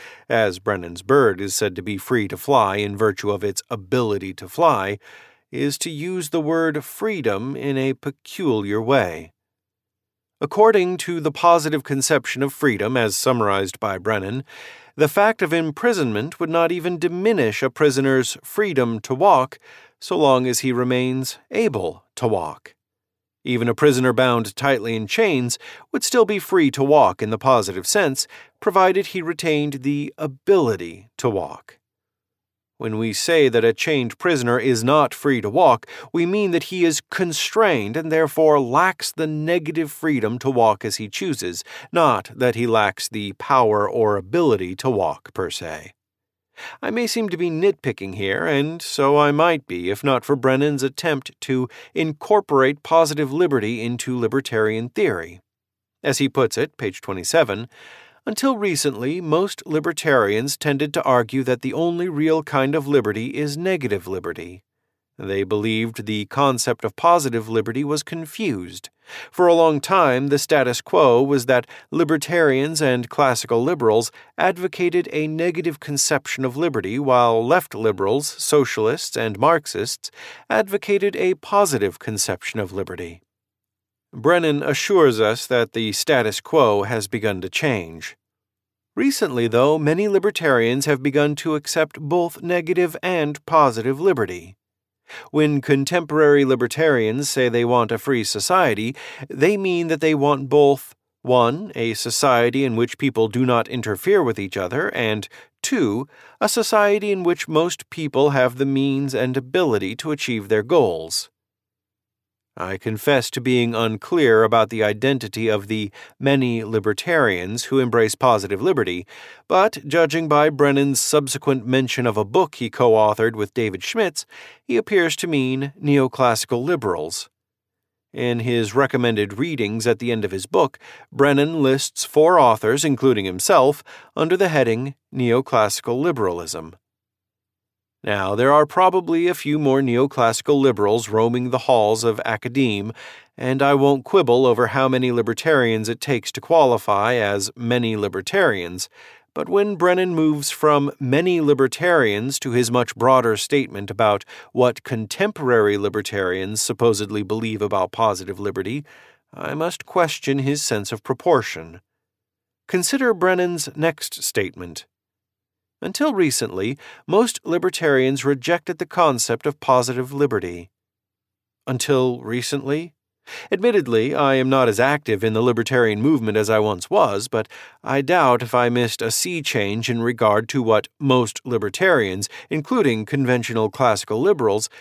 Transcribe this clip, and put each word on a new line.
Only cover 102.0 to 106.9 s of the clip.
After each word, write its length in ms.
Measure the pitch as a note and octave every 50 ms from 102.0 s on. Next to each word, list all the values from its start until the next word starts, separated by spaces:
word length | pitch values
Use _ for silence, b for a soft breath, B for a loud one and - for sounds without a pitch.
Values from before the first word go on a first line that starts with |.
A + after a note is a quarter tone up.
| - B2+ - - D3 C#3 B2 A#2 A#2+ A#2+ B2 C3+
in 140 | C#3 B2+ A2+
which 220 | A2+ A#2+ - - -
people 300 | C#3+ C3 - A2+ A2+ A2
do 180 | A2 A#2+ C3
not 220 | B2+ B2 A#2 - -
interfere 540 | B2+ B2 G#2+ G#2+ G2+ - - F#3+ G#3 F#3+
with 160 | D3+ A#2+ G#2 G#2+
each 200 | G2+ F#2 - G2+
other, 360 | F#2 F2+ B2 C#3+ F#3 G#3 -
and 320 | - A#2 A2 G#2+ G#2+ G2 B B B B B B _
two, 440 | - - C4+ A3 C#3+ G#2+ G2+ A#2+ C#3+ B B B B B B B
a 60 | - G#3+
society 640 | - A#3+ G#3+ - A3+ G#3 G#3 G3+